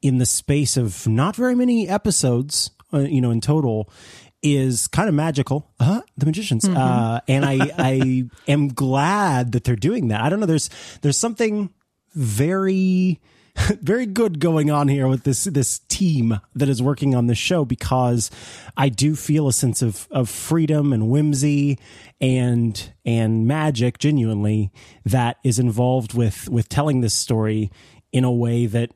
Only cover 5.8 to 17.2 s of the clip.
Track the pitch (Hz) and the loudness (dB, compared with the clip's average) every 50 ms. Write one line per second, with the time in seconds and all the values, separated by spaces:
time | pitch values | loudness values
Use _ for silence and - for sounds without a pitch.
5.8 | 123 123 190 233 - _ _ - 135 151 160 175 220 202 151 110 110 196 180 147 | 0 2 2 0 -4 _ _ -2 -2 -2 -2 -2 -2 -2 -2 0 0 0 0 2
6.8 | 131 127 123 123 117 113 113 120 - - 131 135 139 139 139 135 135 147 143 - | 2 2 2 2 0 0 -2 -4 -2 0 0 0 2 0 0 0 0 -2 -2 -2
7.8 | - 127 135 131 131 131 127 127 127 123 - - - - 143 147 147 143 123 - | -2 0 2 0 0 0 0 -2 -2 -4 -10 -16 -2 0 0 2 2 0 -2 -2
8.8 | 143 131 131 135 143 165 196 208 202 185 147 127 123 120 107 120 - - 123 110 | -2 0 0 0 2 2 2 2 2 2 2 0 0 0 -2 -2 0 0 -2 0
9.8 | 95 151 220 247 175 117 107 107 110 143 175 208 214 180 160 156 - - - - | 0 -2 0 0 -2 -2 -2 0 0 0 0 0 0 2 0 0 0 -4 -12 -16
10.8 | - - - - - 147 139 - - 233 233 - 233 220 208 208 202 180 _ _ | -20 -20 -20 -4 -2 0 0 0 -2 -4 -2 0 -2 -2 0 -2 -4 -6 _ _
11.8 | _ _ _ _ _ _ _ 165 135 113 104 101 139 160 185 190 190 190 190 190 | _ _ _ _ _ _ _ -4 -4 -2 0 0 0 0 2 0 0 0 0 2
12.8 | 190 185 185 185 185 185 175 - _ _ _ _ _ _ _ - - - 208 - | 2 2 2 2 2 2 0 -2 _ _ _ _ _ _ _ -2 0 0 0 -2
13.8 | - 135 202 240 254 214 190 208 233 214 170 151 135 170 165 156 151 151 151 147 | 0 -2 0 0 0 -4 0 0 0 0 0 0 0 2 2 2 2 2 2 2
14.8 | 147 143 139 143 135 131 131 131 - 139 131 - - 202 165 143 127 - - - | 2 2 2 2 2 2 0 0 0 0 -2 0 -2 -2 0 0 0 0 -2 -6
15.8 | _ _ - - 196 180 160 139 117 113 113 101 - _ _ 117 139 135 139 110 | _ _ -4 0 0 2 2 2 2 0 0 -2 -4 _ _ -2 0 0 0 0
16.8 | 123 135 147 - - 139 135 123 | 0 -2 0 0 0 0 2 2